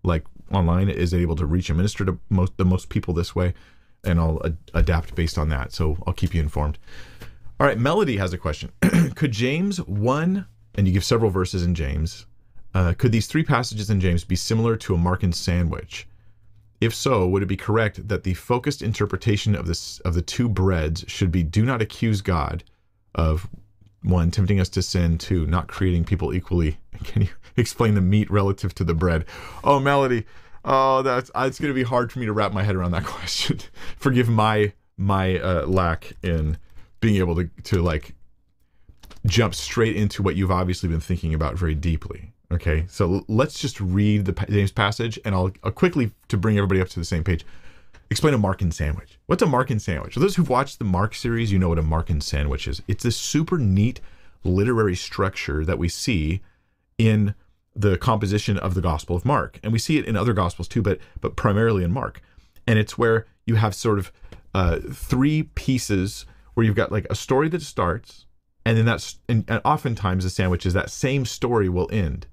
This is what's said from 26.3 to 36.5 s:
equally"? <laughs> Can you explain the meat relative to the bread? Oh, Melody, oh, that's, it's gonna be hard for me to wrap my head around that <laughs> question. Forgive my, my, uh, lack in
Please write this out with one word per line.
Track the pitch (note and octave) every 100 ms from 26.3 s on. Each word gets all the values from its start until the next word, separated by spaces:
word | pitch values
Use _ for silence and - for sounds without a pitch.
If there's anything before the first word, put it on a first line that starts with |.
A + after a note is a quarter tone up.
equally"? | E2+ - F2 D#2 - -
<laughs> | - -
Can | G#2+
you | G2 - - -
explain | A2+ - A#2
the | G#2
meat | F#2 G#2+ G#2
relative | G2+ G2 G2 F#2+ -
to |
the | F2
bread? | E2 F2+ D#2+ D#2+ - - -
Oh, | - C#3
Melody, | C3+ C#3+ C3+ A#2+ - - - - -
oh, | C3+ C3+ C3
that's, | C3 B2+ B2
it's | - C3 C3+
gonna | D3
be | C3
hard | A#2+ B2 A#2+
for | C3
me | A2+
to |
wrap | G#2+ G2+
my | G2
head | G2+ F#2
around | F2
that | E2+ D#2+
<laughs> |
question. | - - - - - - - - -
Forgive | C#3 B2 A2+
my, | A2 G#2+ G#2+ G#2 - _ -
my, | G2 G2 F#2 F#2
uh, | F2 F2 C#2
lack | F#2 F2 D#2+ - -
in | F2+ E2 D#2